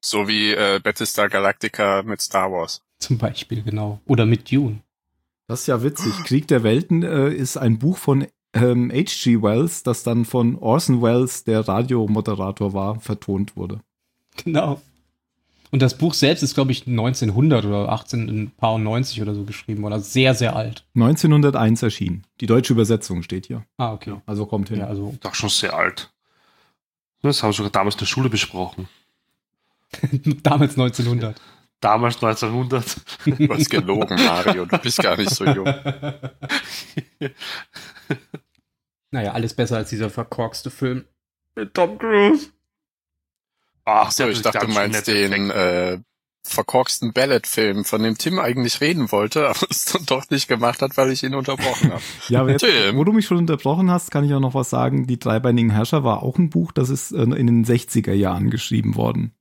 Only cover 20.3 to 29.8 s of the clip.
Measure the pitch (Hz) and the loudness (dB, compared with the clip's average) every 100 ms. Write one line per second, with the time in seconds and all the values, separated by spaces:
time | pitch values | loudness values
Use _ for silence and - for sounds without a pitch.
20.3 | 127 117 110 113 113 _ - 117 156 160 | 4 0 -2 -6 -10 _ 2 4 4 6
21.3 | 151 143 131 113 117 117 - 98 87 - | 6 6 4 2 2 0 -2 -6 -6 -10
22.3 | _ 110 117 - 117 107 110 - 87 82 | _ 2 2 4 2 4 2 -2 -8 -6
23.3 | 92 - 120 107 - 120 107 - 101 - | -10 -8 -12 -12 -6 -6 -6 -12 -14 -8
24.3 | 104 104 107 98 104 101 101 101 131 95 | -6 -4 -4 -4 -4 -6 -6 -8 -10 -10
25.3 | - 104 - 95 78 90 - - _ _ | -4 -2 -2 -2 0 -2 -2 -18 _ _
26.3 | _ _ _ _ _ _ _ _ _ 143 | _ _ _ _ _ _ _ _ _ -2
27.3 | 143 110 104 101 - 101 107 - - 131 | 0 0 0 0 0 0 -2 -4 -2 0
28.3 | 110 - 90 92 - 92 _ _ _ _ | 0 -4 -6 -8 -8 -16 _ _ _ _
29.3 | _ _ _ _ _ | _ _ _ _ _